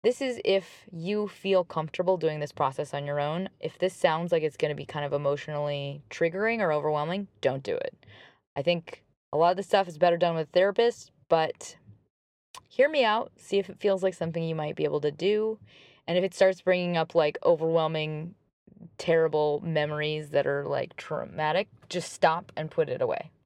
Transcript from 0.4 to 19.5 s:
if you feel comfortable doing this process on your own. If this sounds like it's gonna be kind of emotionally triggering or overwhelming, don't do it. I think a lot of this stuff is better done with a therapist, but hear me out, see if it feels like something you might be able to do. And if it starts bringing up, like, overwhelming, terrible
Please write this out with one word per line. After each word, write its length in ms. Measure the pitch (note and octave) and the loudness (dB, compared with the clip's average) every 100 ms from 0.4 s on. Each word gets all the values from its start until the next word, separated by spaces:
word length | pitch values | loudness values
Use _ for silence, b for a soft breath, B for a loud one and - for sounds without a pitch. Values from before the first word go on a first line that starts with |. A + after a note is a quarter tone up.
if 420 | - G3 F#3 - - | 0 0 -2 -20 -18
you 380 | E3 E3 G#3 G#3 | -10 -4 -4 -4
feel 340 | - G3 F#3+ | -6 0 0
comfortable 540 | E3+ - D#3 - F3+ F#3 | 2 -4 -6 -4 0 2
doing 240 | D#3+ D3+ | 0 -2
this 120 | D3 | -8
process 420 | - C#3 C3+ D3 | -2 -2 -2 -6
on 100 | C#3+ | -6
your 160 | C#3+ D3 | -4 -2
own. 300 | D3 E3 F#3+ _ | -2 -2 -6 _
If 180 | E3 - | -10 -2
this 160 | F#3 | -4
sounds 380 | - F3 D#3+ F3 | 2 2 2 0
like 100 | E3+ | 0
it's 140 | D#3 - | 0 -2
gonna 180 | D3+ | -2
be 120 | D3 C#3+ | -2 -8
kind 180 | D3+ | -6
of 80 | C#3+ | -4
emotionally 920 | C#3+ C#3+ C#3+ - D3+ D3 C#3+ C#3 D3 - | -2 0 -2 -4 -6 -4 -4 -8 -12 -16
triggering 520 | - E3+ F3+ A3 A#3 | -2 -2 0 -2 0
or 120 | F#3 | 0
overwhelming, 560 | D3+ D3+ D3+ D3+ F#3+ G3 _ | 0 0 0 -2 -4 -6 _
don't 200 | C3+ C3+ | -2 -2
do 120 | C#3 | -4
it. 200 | E2 - - B B B B _ - | -4 -4 -10 B B B B _ -4
I 60 | |
think 400 | C#3 F3 - - _ _ _ | -2 -2 -4 -20 _ _ _
a 40 | D3 | 2
lot 140 | E3+ | 2
of 60 | F#3 | 2
this 80 | G3 | 0
stuff 220 | G3+ F#3 | 0 0
is 100 | D3+ | 2
better 180 | F3 E3+ | 2 4
done 180 | F3 | 2
with 140 | E3 D#3 | 0 0
a 40 | |
therapist, 600 | F3+ G3 G3 A#3 - - _ _ | 2 2 4 0 0 -18 _ _
but 480 | E3 D#3+ - - - - - _ _ _ _ _ - _ | 2 2 -4 -14 -18 -20 -20 _ _ _ _ _ -20 _
hear 180 | - C#4+ | 2 2
me 160 | D#4 | 4
out, 280 | A3+ G#3+ - _ | 2 2 -2 _
see 220 | - G3 | -4 -4
if 100 | F#3 | -2
it 120 | - | -2
feels 220 | G#3 F#3+ | 0 2
like 120 | F#3+ | 0
something 280 | F#3 E3 E3 | -2 -6 -4
you 120 | E3 | -4
might 220 | D#3+ D3+ - | -4 -6 -2
be 80 | |
able 160 | D3+ D3 | -2 0
to 100 | D3 | -2
do. 480 | D3+ F3+ G#3+ A3 A3 B B B B - | -2 0 0 -2 -6 B B B B -2
And 100 | F3 | 0
if 80 | |
it 100 | F#3 | 0
starts 280 | - F#3+ F#3 | 4 4 4
bringing 340 | - F3+ F3 E3+ | 0 2 2 0
up, 180 | D#3+ | 2
like, 220 | E3+ D3+ - | 2 2 0
overwhelming, 880 | - E3 D#3+ E3 D#3+ D#3 D#3 D3+ E3+ - _ _ - - - - | 0 2 2 2 0 -2 -4 -6 -10 -16 _ _ -20 -20 -20 -8
terrible 640 | - E3 D#3+ D#3 D3+ | 2 4 4 2 2